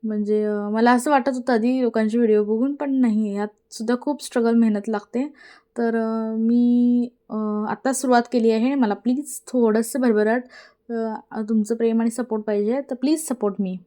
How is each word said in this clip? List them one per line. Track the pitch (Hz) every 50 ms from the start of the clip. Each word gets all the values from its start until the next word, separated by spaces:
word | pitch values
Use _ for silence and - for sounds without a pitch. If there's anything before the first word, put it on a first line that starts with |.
| -
म्हणजे, | 220 214 214 208 202 214 214 214
अ, | 208 208 208 208 208
मला | 208 220 226 240 247
असं | 247 240 302
वाटत | 294 277 247 277 262
होतं | 254 240 - 254
आधी | 226 214 240 254 262 254
लोकांचे | 233 226 226 220 214 208 240
व्हिडिओ | 240 220 214 214 214
बघून, | 208 220 220 240 277 285
पण | 285 294 277 269
नाही, | 269 254 233 214 214 220 208 202
यातसुद्धा | 202 208 208 - _ _ _ - - 226 220 247 247
खूप | 247 - 294 - -
स्ट्रगल, | - - 254 233 233 233
मेहनत | 233 233 226 214 208 202 -
लागते. | 220 208 - _ - 240 262 294 - _ - - - - _ _ _ -
तर, | 233 233 226
अ, | 233 226 220 220 226 220 220 220
मी, | 220 226 226 233 240 240 240 240 240 240 240 240 240 240 240 _ _ _ _
अ, | - 214 214 214 208 208 208 214
आता | - - _ 262 269
सुरुवात | 262 - 254 254 240 240 - -
केली | 247 226 226
आहे | 220 220 220
आणि | 254 277
मला | 277 247 208 202
प्लीज | 202 _ 240 254 269 294 - - - _
थोडंसं | - - 254 233 220 214 220 226 226 - 254
भरभराट, | 254 247 220 208 214 214 226 254 247 247 - - - - _ _ _ _
अ, | 240 226 226 226 220 - - _ - 220 220 208
तुमचं | 226 220 214 214 226
प्रेम | 226 233 226 226 226
आणि | 226 233
सपोर्ट | 226 - 247 247 226 214 214
पाहिजे, | - 214 208 208 208 233 277 277 -
तर | 262
प्लीज | 247 247 277 311 311 - -
सपोर्ट | 254 233 - 208 196 -
मी. | 202 185 185 185 -